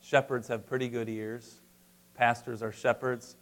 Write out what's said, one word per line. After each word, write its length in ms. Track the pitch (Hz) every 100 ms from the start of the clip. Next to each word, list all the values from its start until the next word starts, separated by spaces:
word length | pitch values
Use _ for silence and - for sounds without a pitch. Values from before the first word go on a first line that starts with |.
shepherds 480 | - 139 135 131 110
have 180 | 117 104
pretty 220 | 131 127
good 200 | 117 113
ears. 520 | 110 110 117 117 - _ _ _ _ _
Pastors 480 | - 120 117 - 113
are 100 | 113
shepherds. 640 | - 131 117 131 123 - -